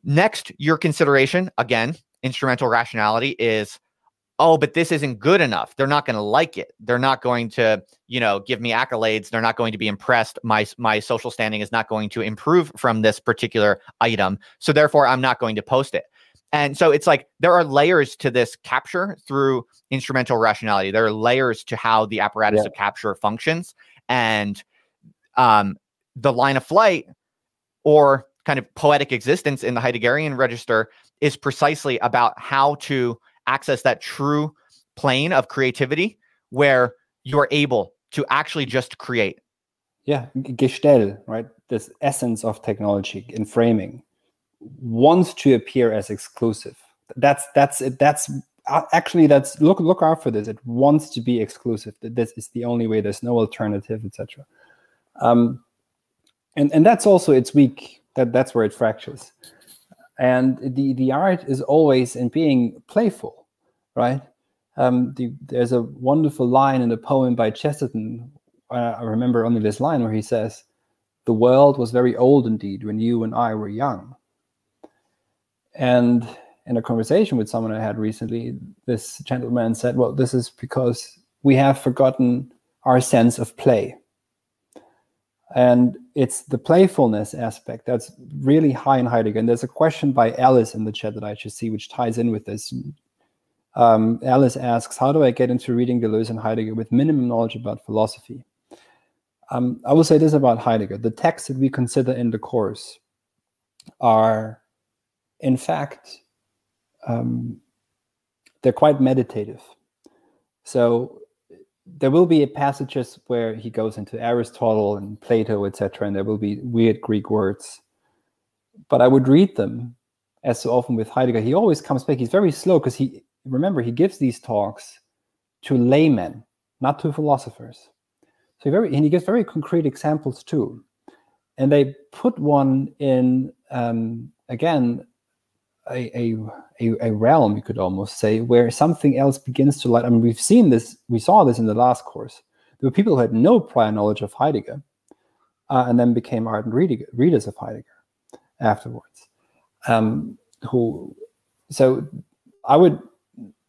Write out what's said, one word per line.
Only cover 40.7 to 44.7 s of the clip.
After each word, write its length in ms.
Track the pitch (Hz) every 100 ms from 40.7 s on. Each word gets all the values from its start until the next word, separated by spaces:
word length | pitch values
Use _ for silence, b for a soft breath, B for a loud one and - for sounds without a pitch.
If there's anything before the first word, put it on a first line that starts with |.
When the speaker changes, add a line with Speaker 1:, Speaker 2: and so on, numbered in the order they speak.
| - 147 135 101 101 -
Speaker 2:
right? 200 | 113 113 _ _
This 240 | 113 - _
essence 420 | 139 135 123 110
of 180 | 113 107
technology 600 | - 101 104 101 95 98 -
in 160 | 113 104
framing 560 | - 117 113 92 120 _ _ _ _ _ _ -